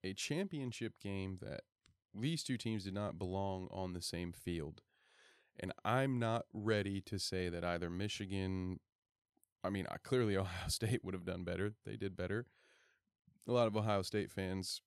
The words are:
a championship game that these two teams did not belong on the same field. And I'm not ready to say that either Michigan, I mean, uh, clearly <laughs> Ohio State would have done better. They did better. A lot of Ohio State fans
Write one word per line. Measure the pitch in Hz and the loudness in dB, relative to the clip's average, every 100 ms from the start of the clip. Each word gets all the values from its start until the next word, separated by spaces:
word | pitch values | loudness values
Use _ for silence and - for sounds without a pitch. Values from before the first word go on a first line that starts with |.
a | 92 | -4
championship | 95 - 147 196 151 127 - 120 - | -4 -2 0 0 -2 -4 -4 -6 -4
game | 101 98 95 92 | -4 -2 -2 -4
that | - - - _ - _ _ | -6 -8 -10 _ -20 _ _
these | 101 131 165 | -4 -2 -2
two | - 123 | -2 -2
teams | 113 110 | 0 0
did | 95 | 0
not | 98 104 82 | -2 -2 -2
belong | 92 95 98 92 92 | -2 0 0 -2 -4
on | 90 92 | -4 -4
the | 90 | -4
same | - 85 87 | -4 -2 -4
field. | 85 - 85 76 - _ _ _ - - - _ - | -4 -2 -2 -2 -8 _ _ _ -20 -20 -20 _ -8
And | 95 - | -6 -2
I'm | - 123 135 123 | 2 4 4 2
not | 117 113 - | 2 2 -2
ready | - 107 107 101 98 | -2 2 4 2 -2
to | - 98 | -2 -4
say | - 92 90 | 0 0 0
that | 85 | 0
either | 87 87 87 | 0 0 0
Michigan, | 87 104 - 98 98 95 95 92 92 _ _ _ _ _ _ _ _ | -2 -2 -2 -2 0 0 0 -2 -4 _ _ _ _ _ _ _ _
I | 92 | -2
mean, | 101 90 | 0 -2
uh, | - | -6
clearly | - 127 113 95 | 0 4 4 4
<laughs> | |
Ohio | 95 90 - | 2 -2 -2
State | - 107 120 | 0 2 0
would | 95 | 0
have | 92 | -4
done | 87 90 | -4 -2
better. | 87 90 104 107 - | -2 0 0 -2 -10
They | 107 | -4
did | 98 87 | -4 -2
better. | 90 104 123 _ - - _ _ _ _ _ _ - | -2 -2 -2 _ -20 -20 _ _ _ _ _ _ 2
A | |
lot | 120 117 | 6 6
of | |
Ohio | 107 107 101 | 6 4 4
State | 92 107 - | 4 0 0
fans | - 92 95 92 - | -2 -2 0 -2 -6